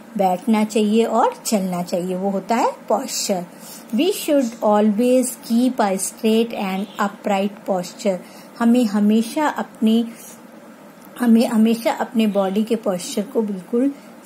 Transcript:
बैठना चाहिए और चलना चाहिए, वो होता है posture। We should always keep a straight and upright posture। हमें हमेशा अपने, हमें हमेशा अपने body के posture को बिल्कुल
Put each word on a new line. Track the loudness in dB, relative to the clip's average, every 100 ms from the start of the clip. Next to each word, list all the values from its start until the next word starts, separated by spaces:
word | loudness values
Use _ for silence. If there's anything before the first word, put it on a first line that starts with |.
| -12 -2
बैठना | 0 0 2 2
चाहिए | 2 0 2 2
और | 2 2 2 0 -2
चलना | -2 -2 -4
चाहिए, | -4 -4 -4 -4
वो | -2
होता | -4 -2 0
है | 0 -4 -2
posture। | -2 -2 -6 -4 -4 -6 -14 -20 -20 -6
We | 0 0
should | 0 0 2 0 -2
always | 2 4 4 2 2 2 0 -6 -2
keep | 2 2 0
a | 0 -2
straight | -4 -4 0 2 0
and | -4 -6 -6 -6 -4
upright | -4 -4 -2 -2 -2 -6 -4
posture। | -4 -4 -6 -4 -4 -8 -20 -20 0
हमें | 2 4
हमेशा | 2 2 4 2 2 -2 -2
अपने, | -2 -8 -2 2 2 0 -8 -20 -20 -20 -20 -20 -20 -20 -20 -20 -2
हमें | 4 4 4
हमेशा | 4 2 2 -2
अपने | -2 -2 0 0
body | 0 0 0
के | 0 -2
posture | -2 -4 -4 -6
को | -4 -4
बिल्कुल | -4 -6 -4 0 0 -2 -12 -20